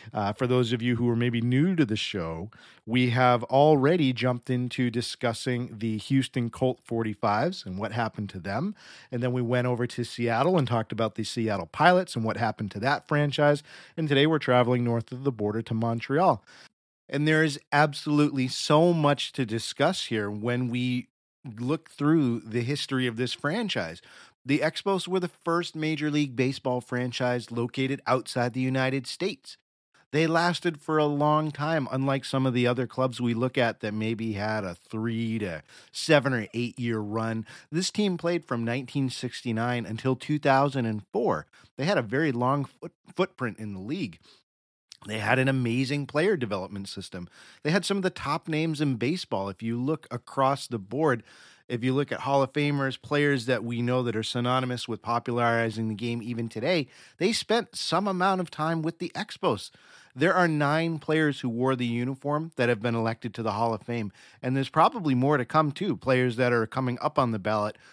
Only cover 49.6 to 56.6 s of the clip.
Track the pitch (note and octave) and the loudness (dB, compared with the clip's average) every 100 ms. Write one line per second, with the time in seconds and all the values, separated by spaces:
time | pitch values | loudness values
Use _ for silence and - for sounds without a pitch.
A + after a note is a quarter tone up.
49.6 | A2+ A#2 C3 D#3 - A#2+ - - C3+ C3+ | -4 -2 -2 -4 -6 -12 -8 0 2 2
50.6 | - A#2 F#2+ B2 D#3+ A#2+ - - - - | -4 -8 -6 0 2 0 -4 -20 -20 -20
51.6 | _ A#2+ B2+ C3 C#3+ - C#3 C#3 C3+ D3 | _ -4 0 0 -2 -4 0 2 2 0
52.6 | D3 C#3+ C3+ A#2+ - D3 D3 C#3 A#2 A#2+ | 0 0 -2 -4 -4 0 2 2 0 -2
53.6 | A2+ A#2 A#2+ B2+ A#2+ G#2+ A2 B2 B2 B2+ | -2 -2 0 0 0 -2 -4 -2 0 0
54.6 | B2+ B2 - A2 - A#2 A#2+ A#2+ A#2+ A#2 | 0 -6 -6 -8 -2 -2 0 0 2 2
55.6 | A2+ A2 A2 G#2 A#2 A#2+ A2+ A#2 A2+ A2 | 0 -2 -4 -4 -4 -6 -6 -6 -6 -4